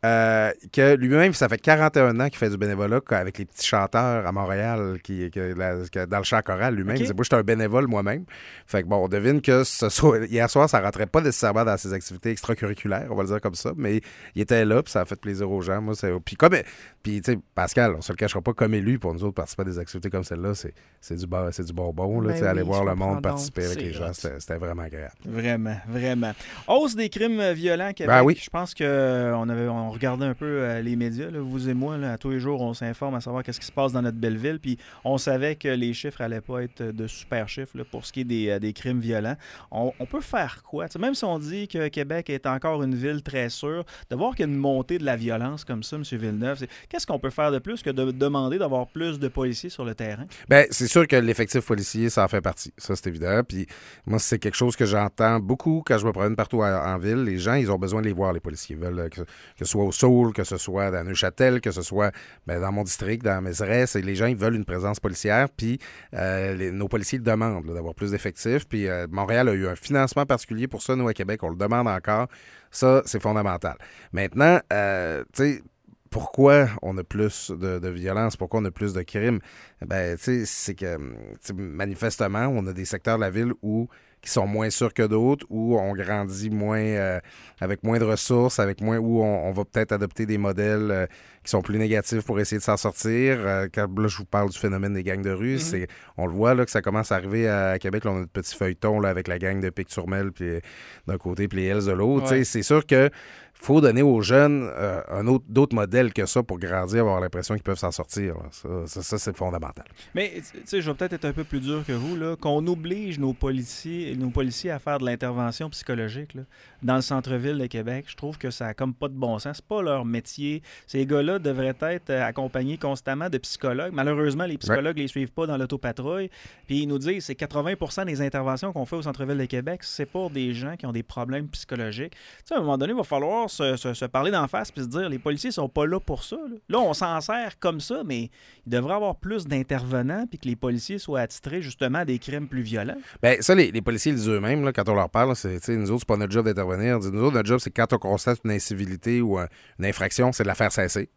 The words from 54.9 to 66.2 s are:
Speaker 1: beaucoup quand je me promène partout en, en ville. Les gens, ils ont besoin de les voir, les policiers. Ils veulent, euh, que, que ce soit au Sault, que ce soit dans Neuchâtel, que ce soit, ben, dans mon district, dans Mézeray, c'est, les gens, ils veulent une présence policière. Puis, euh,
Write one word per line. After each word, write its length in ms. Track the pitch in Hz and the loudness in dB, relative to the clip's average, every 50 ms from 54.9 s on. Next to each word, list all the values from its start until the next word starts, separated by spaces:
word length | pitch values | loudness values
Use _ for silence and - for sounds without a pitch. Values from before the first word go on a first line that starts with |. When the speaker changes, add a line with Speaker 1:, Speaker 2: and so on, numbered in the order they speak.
| 98 107 104 101 _ - 113 110 113 113 | 4 2 2 0 _ 2 4 4 4 4
Speaker 1:
beaucoup 420 | 101 92 127 127 - 165 160 160 156 | 2 0 -2 0 2 0 0 0 2
quand 100 | - 131 | 2 2
je 80 | 107 101 | 4 4
me 60 | 113 104 | 2 0
promène 240 | 95 98 107 110 | 2 0 0 2
partout 240 | - 107 - - 117 | 0 -2 0 2 2
en, 60 | 107 | 2
en 320 | 101 95 92 73 90 95 92 | 2 2 0 0 -2 -2 -2
ville. 260 | 87 101 113 131 131 | 0 0 0 0 0
Les 140 | 110 95 92 | 0 -2 0
gens, 160 | 90 104 120 | 0 2 2
ils 160 | 143 127 98 101 | 2 2 2 0
ont 60 | 92 | 0
besoin 240 | 95 92 98 110 107 | 0 -2 -2 0 0
de 40 | |
les 60 | 107 95 | 0 0
voir, 220 | 85 98 95 87 | 0 0 0 0
les 60 | 85 | -2
policiers. 360 | - 87 80 78 - - 80 78 | -4 -8 -8 -8 -10 -10 -8 -6
Ils 40 | 82 | -6
veulent, 140 | 90 90 87 | -4 -4 -4
euh, 100 | 85 82 | -6 -6
que, 140 | - 90 85 | -6 -10 -12
que 420 | - - - - - _ - 92 | -12 -12 -20 -20 -20 _ -6 -4
ce 0 | |
soit 120 | 85 - 104 | -2 0 2
au 140 | 101 98 92 | 2 2 2
Sault, 400 | - - 123 127 120 123 113 107 | 4 6 8 8 8 6 4 2
que 100 | - 92 | -2 -4
ce 140 | - 98 | -2 -2
soit 340 | - - - 92 98 98 98 | -4 -4 -4 -2 -2 0 0
dans 140 | 92 90 85 | -2 -2 -4
Neuchâtel, 560 | 92 95 85 - 92 90 - 131 131 127 123 | -4 -2 0 0 -2 2 4 4 4 4 4
que 100 | - 110 | 0 -2
ce 120 | 90 92 85 | -4 -4 -6
soit, 280 | - 98 101 104 101 - - - - - - _ - | -4 0 0 0 0 -2 -6 -18 -20 -20 -16 _ -6
ben, 120 | 85 87 | -4 -2
dans 120 | 90 95 101 | -2 -2 -2
mon 100 | 101 104 | -2 0
district, 400 | 92 - - - 95 110 117 123 | 0 -2 -2 0 -2 -4 -2 0
dans 180 | 107 98 95 | 0 0 0
Mézeray, 460 | 92 95 87 78 110 95 110 123 127 | -2 -4 -4 -2 0 2 2 2 2
c'est, 140 | 123 - 104 | 2 0 -2
les 160 | 92 95 98 | -2 -2 0
gens, 100 | 92 110 | 0 2
ils 80 | 120 127 | 0 2
veulent 200 | 101 98 110 117 | 2 0 0 0
une 80 | 110 101 | 0 -2
présence 340 | - 90 90 92 101 104 - | -4 -4 -2 -2 -2 -4 -2
policière. 500 | - 104 90 - - 104 104 117 139 139 _ | -4 -4 -4 -2 0 2 4 4 2 2 _
Puis, 220 | - 113 113 123 139 - - - - - - - | -4 -2 -2 -2 -4 -6 -14 -20 -20 -20 -12 -6
euh, 380 | 90 | -4